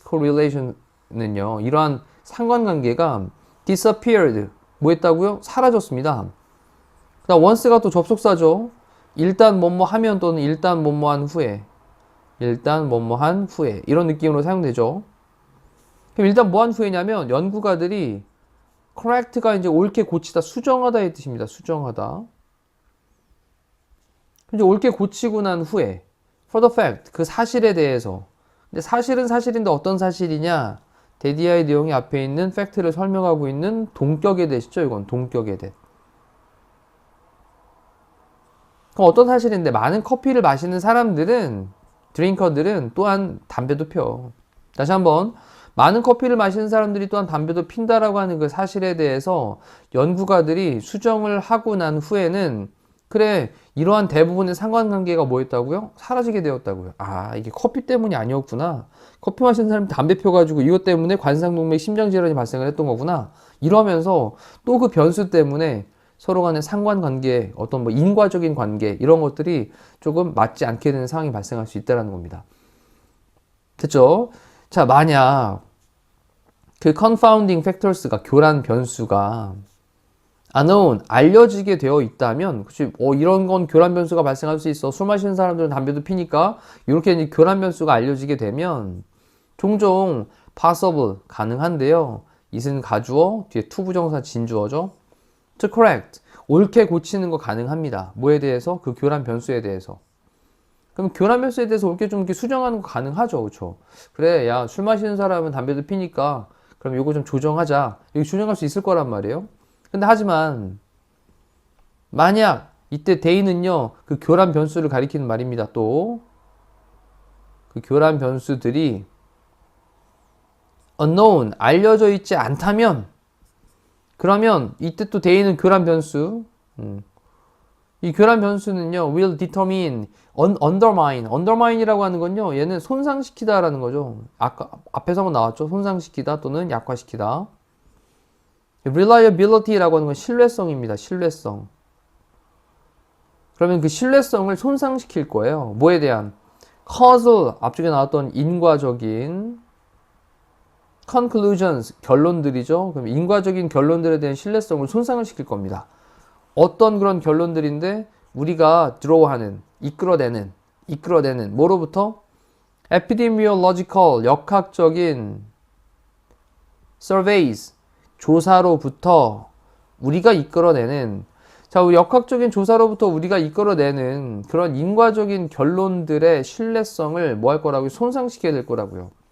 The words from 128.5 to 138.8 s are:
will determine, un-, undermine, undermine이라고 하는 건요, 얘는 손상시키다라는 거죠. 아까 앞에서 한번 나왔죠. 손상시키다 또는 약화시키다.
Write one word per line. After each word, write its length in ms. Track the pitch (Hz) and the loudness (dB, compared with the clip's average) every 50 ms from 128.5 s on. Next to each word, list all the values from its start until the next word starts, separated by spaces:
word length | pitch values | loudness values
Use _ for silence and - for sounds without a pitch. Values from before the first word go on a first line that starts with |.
| 202 196 196 208 190 180 170 165 175 180 165 143 147 | -2 -4 -4 -4 -6 -4 -4 -4 -4 -2 -2 -2 0
will 240 | 175 190 190 165 147 | 0 0 0 0 -2
determine, 680 | 185 156 - 190 190 185 190 190 175 156 123 113 107 - _ _ _ _ _ | -6 -6 -2 -2 -2 0 -2 -2 -2 -4 -4 -6 -8 -12 _ _ _ _ _
un-, 240 | - 156 190 202 - | 0 2 2 2 2
undermine, 680 | 143 151 180 196 233 226 202 180 151 143 135 123 113 110 | 0 0 2 4 4 4 4 4 2 0 0 -4 -6 -4
undermine이라고 760 | 117 151 180 214 226 226 233 233 233 226 226 214 214 202 196 | -4 -2 0 0 2 2 2 2 2 0 0 0 0 0 0
하는 160 | 190 180 170 | -2 -2 -4
건요, 380 | 170 175 190 214 214 175 139 139 | -4 -4 -4 -4 -4 -4 -2 -2
얘는 220 | 151 175 185 170 | -2 -2 -4 -6
손상시키다라는 1000 | - - 262 269 285 294 269 277 262 - - - 226 214 208 190 175 160 143 135 | -6 -6 -4 -4 -2 -2 -4 -4 -6 -10 -12 -6 -2 0 2 2 2 0 -2 -2
거죠. 440 | 123 120 131 147 143 123 110 107 110 - _ - | -4 -4 -4 -6 -6 -8 -10 -14 -18 -20 _ -6
아까 320 | 123 123 - - 127 - - - _ - | -6 -6 -6 -8 -14 -16 -16 -20 _ -12
앞에서 300 | - 135 - 175 175 190 | -10 -8 -4 -4 -2 -2
한번 120 | 196 185 151 | -2 0 0
나왔죠. 340 | 120 113 117 117 - 156 156 | 0 0 0 -2 -4 -6 -4
손상시키다 720 | 180 196 196 196 190 180 156 - _ 151 123 143 151 151 | -4 -4 -4 -4 -4 -6 -8 -8 _ -8 -6 -4 -4 -4
또는 300 | 151 135 139 165 180 170 | -6 -6 -6 -6 -4 -4
약화시키다. 760 | 127 113 - - 127 120 - _ - 113 101 107 127 165 202 - _ _ _ _ _ _ _ _ _ _ _ _ _ _ _ _ _ _ _ _ _ _ _ _ _ _ | -6 -6 -6 -8 -10 -10 -10 _ -8 -6 -4 -4 -4 -6 -8 -10 _ _ _ _ _ _ _ _ _ _ _ _ _ _ _ _ _ _ _ _ _ _ _ _ _ _